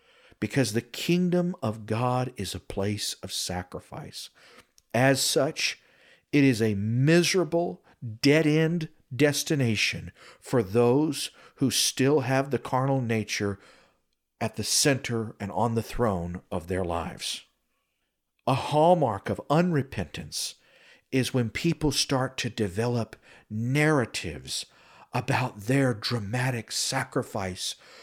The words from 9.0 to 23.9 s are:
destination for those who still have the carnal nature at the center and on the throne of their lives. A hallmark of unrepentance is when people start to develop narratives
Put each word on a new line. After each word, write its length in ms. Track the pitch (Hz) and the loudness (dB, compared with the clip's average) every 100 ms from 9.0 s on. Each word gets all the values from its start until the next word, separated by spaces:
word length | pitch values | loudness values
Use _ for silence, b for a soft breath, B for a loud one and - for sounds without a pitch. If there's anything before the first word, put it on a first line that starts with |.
| - | -8
destination 960 | 123 147 143 - 151 120 104 - - 85 - B B | 2 2 2 0 2 2 2 0 -4 -10 -16 B B
for 220 | - 131 | -2 0
those 720 | 95 110 120 131 160 139 - B B B | 2 4 4 4 2 -2 -6 B B B
who 160 | 131 | 0
still 500 | - - - 131 151 | 2 0 2 4 4
have 300 | 123 135 143 | 2 0 0
the 80 | 120 | -2
carnal 420 | - 131 135 135 | 0 0 2 0
nature 580 | 120 113 104 - 101 98 b b b b b _ _ - | 0 -2 -2 -2 -2 -4 b b b b b _ _ -6
at 160 | 113 - | -6 -4
the 80 | |
center 720 | 107 - 151 131 - 117 110 - | -2 2 2 2 0 -4 -4 -8
and 120 | 101 | -6
on 240 | 95 117 113 | 0 0 0
the 80 | |
throne 580 | - - 120 92 85 87 - | -2 0 0 0 -4 -8 -8
of 160 | 92 85 | -8 -4
their 180 | 92 87 | -4 -2
lives. 580 | 85 82 - - - - _ _ _ _ _ _ _ _ _ - | -4 -6 -8 -8 -10 -12 _ _ _ _ _ _ _ _ _ -2
A 60 | |
hallmark 760 | 127 - 151 160 175 135 98 - | -2 0 4 4 4 2 -2 -4
of 120 | 101 - | -4 2
unrepentance 1080 | 147 180 151 - - 82 - 78 - - - b b b b b | 2 4 0 -2 -4 -6 -8 -10 -8 -8 -10 b b b b b
is 220 | 131 120 | -2 0
when 160 | 127 113 | 0 -2
people 420 | - 170 156 151 | 0 -2 0 0
start 460 | 131 - 135 131 - | 0 0 0 -2 -4
to 120 | 123 | -6
develop 680 | - 101 92 120 120 110 - b b b | -2 -2 -2 -2 -2 -4 -10 b b b
narratives 1160 | 107 117 143 151 | -6 -2 2 4